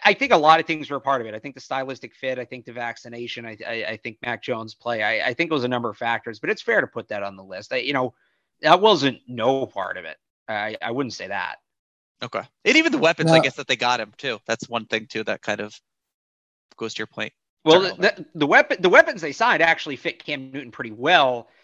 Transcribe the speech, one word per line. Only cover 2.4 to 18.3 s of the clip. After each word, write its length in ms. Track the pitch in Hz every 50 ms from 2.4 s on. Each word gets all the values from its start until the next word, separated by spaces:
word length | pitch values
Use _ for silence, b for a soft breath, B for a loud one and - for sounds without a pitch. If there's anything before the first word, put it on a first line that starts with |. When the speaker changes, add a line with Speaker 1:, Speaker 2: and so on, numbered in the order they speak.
| 123
Speaker 1:
think 200 | - 131 127 117
the 60 | 123
vaccination, 720 | 117 123 120 117 117 - - 120 120 120 120 113 - 123 117
I, 140 | 113 110 107 -
I, 180 | - 117 113 98 101
I 80 | 110
think 220 | 104 - 120 110 -
Mac 220 | - 120 117 104 -
Jones' 320 | - 120 113 113 110 -
play, 260 | _ - 120 120 110
I, 280 | 107 107 110 107 78 127
I 40 | 131
think 160 | - 170 160
it 60 | 160
was 80 | 139 123
a 40 |
number 220 | 123 127 120 120 113
of 80 | 101
factors, 420 | - 123 117 117 110 - 117 110 -
but 120 | - 165
it's 100 | 214 -
fair 200 | - 233 226 202
to 40 | 135
put 220 | - - 117 104
that 160 | - 104 101 98
on 120 | 101 95
the 80 | 95 95
list. 300 | 95 92 95 107 - 127
I, 40 |
you 160 | 127 120 135 143
know, 200 | 135 127 123 - _ _ _ _ _ _ _ _ _
that 180 | - 151 170 185
wasn't 420 | 202 220 202 156 139 135 113 - _
no 380 | - 123 117 110 127 135 135 131
part 320 | - - 98 92 92 92
of 80 | 92 85
it. 120 | 80 73 - _ _ _ _ _
I, 300 | - 110 104 104 107 107 - -
I 80 | 113
wouldn't 220 | 117 135 139 117 101
say 160 | - 92 92
that. 260 | 98 95 90 80 - - _ _ _ _ _ _ _ _ _ _ _ _
Speaker 2:
Okay. 220 | 123 123 - 101 - - _ _ -
And 140 | 202 262
even 140 | 320 320 330
the 80 | 254 277
weapons, 320 | 185 165 170 - 156 160
I 60 | 165
Speaker 3:
No. 40 | 165
Speaker 2:
guess, 140 | 143 135 -
that 120 | - 135
they 80 | - 127
got 240 | 117 123 123 123 117
him, 140 | 107 107 _
too. 200 | - - 135 113 104 -
That's 240 | - 117 - - -
one 160 | 117 117 107
thing, 220 | - - 110 110
too, 160 | - - 113 110
that 180 | 110 104 -
kind 200 | - - 104 104
of 140 | 104 104 - - _ _ _ _ _ _ _ _ _ _ _ _ _ _ _ _ _ _ _
goes 160 | - 113 110 -
to 60 | -
your 80 | 110
point. 260 | - _ - 110 107 - _ _ _ _ _ -
Speaker 1:
Well, 180 | 156 160 185
Speaker 2:
Sorry, 140 | 190 180 -
Speaker 1:
the, 60 | -
the, 240 | 180 220 - - 170 -